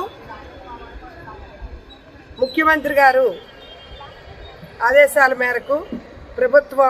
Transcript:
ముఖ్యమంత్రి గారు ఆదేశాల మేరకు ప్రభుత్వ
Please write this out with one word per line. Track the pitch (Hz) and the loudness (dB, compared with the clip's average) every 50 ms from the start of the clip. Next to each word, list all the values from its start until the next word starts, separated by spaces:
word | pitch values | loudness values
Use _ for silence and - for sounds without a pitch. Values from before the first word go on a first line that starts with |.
| 370 453 - - - - - - - - - - - - - - - - - - - - 698 - - 880 - - - - - - - - - - - - - - - - - - - - - - 254 | -8 -10 -14 -18 -20 -20 -20 -20 -20 -20 -20 -20 -20 -20 -18 -18 -18 -20 -20 -20 -20 -20 -20 -20 -20 -20 -20 -20 -20 -20 -20 -18 -18 -16 -16 -18 -20 -20 -20 -20 -20 -20 -20 -20 -20 -18 -6 -4 -4
ముఖ్యమంత్రి | 262 - 320 320 311 311 302 277 294 294 277 | -4 -2 0 2 2 2 0 0 -2 2 4
గారు | 277 269 254 262 262 220 175 - - - - - - - - - - - - - - - - - - - - - - - - - - - - - 233 240 | 4 4 4 4 0 0 -2 -6 -14 -20 -20 -20 -20 -20 -20 -20 -20 -20 -20 -20 -20 -20 -20 -20 -20 -20 -20 -20 -20 -20 -20 -20 -20 -20 -10 -4 -2 2
ఆదేశాల | 254 285 294 269 - 294 277 262 262 254 247 | 4 4 4 4 4 2 2 2 2 -2 -4
మేరకు | 247 247 240 - - 277 302 370 - - 240 - - - - - - - - | -4 -4 -6 -4 -4 -6 -6 -6 -8 -14 -14 -14 -16 -20 -20 -20 -16 -6 -4
ప్రభుత్వ | 254 247 254 294 285 - 269 262 269 262 | -4 2 2 2 2 2 -2 0 2 2